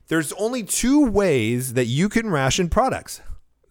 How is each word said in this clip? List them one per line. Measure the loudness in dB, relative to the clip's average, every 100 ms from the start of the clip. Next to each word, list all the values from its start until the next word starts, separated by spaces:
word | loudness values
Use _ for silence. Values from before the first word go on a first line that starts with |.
| -4
there's | -4 -4
only | -4 -4 -4
two | -4 -2 2 4 4
ways | 2 2 2 2 -2 -2
that | -2 0
you | 0 0
can | 0 0
ration | 0 0 0 0
products, | 2 0 -2 -8 -16 -14 -14 -16 _ _